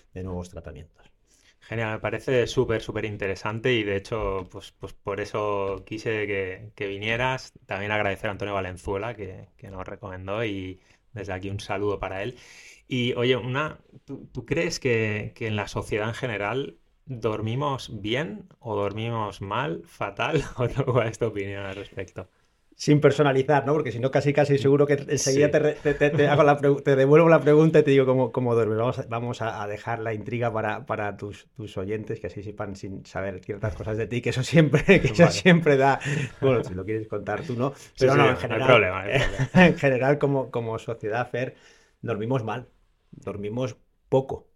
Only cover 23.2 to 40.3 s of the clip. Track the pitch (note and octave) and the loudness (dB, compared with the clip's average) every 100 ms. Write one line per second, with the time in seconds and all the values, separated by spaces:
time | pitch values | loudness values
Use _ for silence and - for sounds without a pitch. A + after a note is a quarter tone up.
23.2 | C#3+ C3+ C3+ C#3+ B2+ D3+ C3 A2+ B2+ C#3 | 4 2 2 2 2 0 -2 -2 0 0
24.2 | C#3 C#3 C#3+ C#3 C3+ C#3+ C#3+ C#3 - C#3 | 2 2 4 4 4 4 4 2 0 -2
25.2 | - C3+ D3 D3+ D3 D3 D3+ C#3+ D3 C#3+ | 2 4 4 4 2 0 -2 2 2 4
26.2 | D3 D3 D3 C#3 C#3+ C#3+ C#3+ C3+ C3+ D3+ | 4 6 6 6 4 2 4 4 8 8
27.2 | E3 D#3+ C#3 D3+ D#3+ D#3+ D3+ C#3 C3 B2+ | 8 6 8 6 8 6 6 6 6 4
28.2 | A#2+ C3 B2 A#2 G#2+ A2 A#2+ B2 - A#2 | 0 0 0 2 2 2 -2 -2 -6 -6
29.2 | A#2+ A#2 A2+ A2 G#2 G#2 - A#2 A2 G#2+ | -6 -6 -6 -6 -8 -8 -6 -6 -4 -6
30.2 | G#2 A#2 A#2+ A2 G#2+ G#2 - A2 G#2 G2+ | -6 -4 -2 -2 -2 -4 -4 -4 -4 -6
31.2 | G#2 G2 - - G#2 G2+ F#2+ G#2+ A2 A2+ | -12 -12 -18 -14 -12 -8 -6 -6 -6 -8
32.2 | - G#2+ G2 G2+ G#2 G2 G#2 F#2+ - - | -10 -10 -12 -10 -10 -10 -12 -12 -12 -8
33.2 | G2 F#2+ - G2+ G#2+ - A2 A2 A2 A#2+ | -8 -8 -10 -8 -6 -6 -6 -6 -4 -4
34.2 | A#2+ A#2+ B2+ D#3+ D#3 C#3 - F#3 - - | -4 -4 2 4 6 4 6 6 4 6
35.2 | E3+ - F#3+ E3+ D#3+ C#3 C#3 C3+ C#3+ D3 | 6 6 6 6 6 6 4 2 0 -4
36.2 | C3 - C3+ A#2+ G2 F2+ F#2+ A2 A2 G#2 | -4 0 2 2 0 -6 -4 -6 -4 -8
37.2 | G2+ G#2 D#3 A#2+ C3+ - - - C3 C#3 | -4 -6 -4 -4 -4 -4 -14 0 4 6
38.2 | C3 B2+ B2 A2 C3 A#2+ F#2+ F#2 G2 C3 | 4 2 -2 0 6 6 6 0 0 0
39.2 | B2+ - C3 - F3 D3 C#3 B2+ B2+ D3 | 0 -2 2 6 6 6 2 2 2 2
40.2 | C#3+ | 2